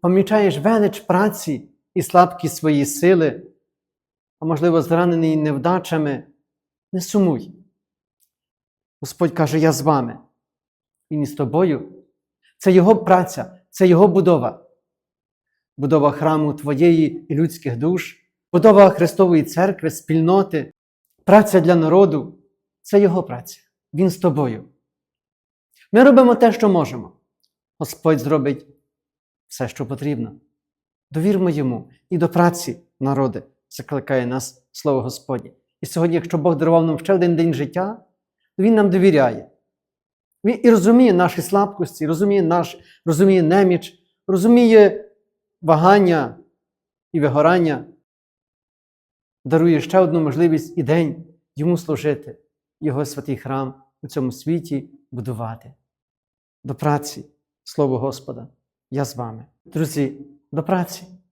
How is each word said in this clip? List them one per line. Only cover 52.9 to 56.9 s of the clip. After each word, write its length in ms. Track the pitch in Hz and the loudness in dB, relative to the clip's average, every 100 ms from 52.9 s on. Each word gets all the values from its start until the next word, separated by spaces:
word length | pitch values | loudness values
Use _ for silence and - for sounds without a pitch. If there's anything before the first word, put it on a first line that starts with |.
| 131 | -4
святий 320 | 143 143 - 131 | -6 -10 -10 -10
храм 460 | 127 135 135 135 _ _ | -8 -8 -8 -12 _ _
у 60 | 143 | -12
цьому 240 | - 131 | -8 -6
світі 580 | 123 - 170 170 143 - _ _ | -8 -6 -6 -6 -10 -10 _ _
будувати. 640 | 120 113 113 113 113 - _ _ _ _ _ _ _ _ _ | -14 -10 -10 -12 -14 -20 _ _ _ _ _ _ _ _ _
До 100 | 135 | -16
праці, 500 | 131 151 | -8 -4